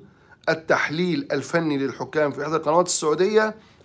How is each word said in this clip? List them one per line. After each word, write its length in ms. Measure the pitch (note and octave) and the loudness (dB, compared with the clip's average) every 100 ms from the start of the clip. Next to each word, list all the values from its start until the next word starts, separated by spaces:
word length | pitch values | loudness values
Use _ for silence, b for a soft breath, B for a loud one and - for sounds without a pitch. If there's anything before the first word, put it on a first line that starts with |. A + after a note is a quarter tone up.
| b b b b - | b b b b -4
التحليل 800 | D#3+ - D3+ - D3+ F3+ C#3+ C#3 | -4 0 0 0 -2 0 -2 -2
الفني 460 | C#3+ C3 E3+ D#3+ C#3 | -4 -2 -2 0 -2
للحكام 540 | C3+ - C3 D#3 D3 | -4 -6 -6 0 0
في 120 | C#3 | -2
إحدى 120 | D3 D#3 | -4 -2
القنوات 320 | D3 E3 E3+ | 2 2 2
السعودية 680 | - D#3 E3+ G3 G#3+ G#3+ G#3+ b b | 0 0 2 4 4 2 -2 b b